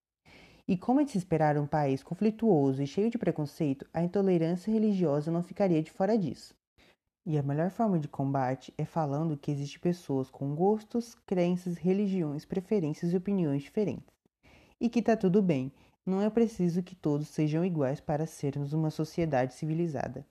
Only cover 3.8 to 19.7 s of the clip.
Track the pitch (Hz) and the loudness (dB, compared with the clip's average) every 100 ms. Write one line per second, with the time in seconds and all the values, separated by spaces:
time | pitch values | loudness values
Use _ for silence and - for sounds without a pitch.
3.8 | - 160 175 202 190 175 160 180 220 220 | -4 -4 -2 0 2 4 2 -2 -2 2
4.8 | 214 190 165 143 151 170 175 - 202 160 | 2 2 2 2 0 -2 -2 0 2 2
5.8 | 156 - 196 226 156 - - _ _ _ | 0 -2 0 2 0 -6 -14 _ _ _
6.8 | _ _ _ _ 185 151 139 143 180 - | _ _ _ _ -2 -2 0 0 -2 0
7.8 | 226 175 151 - 139 139 127 131 - - | 0 0 -2 -4 -2 0 0 -4 -8 -8
8.8 | 151 170 151 139 165 143 - 143 143 - | -6 -2 -2 -2 -2 -4 -4 -6 -6 -4
9.8 | 175 175 - 135 131 - 139 147 190 214 | -4 -2 -2 -2 -4 -6 -6 0 2 0
10.8 | 214 240 233 - - 185 175 180 180 170 | -2 -6 -6 -10 -4 0 0 0 -4 -2
11.8 | 165 196 208 190 156 143 - - 180 214 | 0 2 0 0 -2 -4 -6 -6 -2 -2
12.8 | 151 151 175 185 185 196 160 139 143 - | -2 -2 -2 -2 0 0 0 0 -4 -4
13.8 | 190 - - _ _ _ _ - _ - | -2 -4 -12 _ _ _ _ -20 _ -4
14.8 | 240 233 226 220 190 196 185 139 131 - | -2 0 0 2 4 4 4 2 -2 -10
15.8 | _ _ - 190 208 220 226 226 180 170 | _ _ -4 0 0 2 0 2 0 0
16.8 | 180 - 151 147 156 - 151 156 185 160 | -4 -4 -2 -2 -2 -2 0 0 0 0
17.8 | 131 156 - 147 160 - 143 143 143 156 | -2 -2 -4 -4 -4 -4 -4 -4 -2 -2
18.8 | 156 156 156 - 160 135 131 - 156 | -2 -2 -4 -2 0 0 0 -4 -4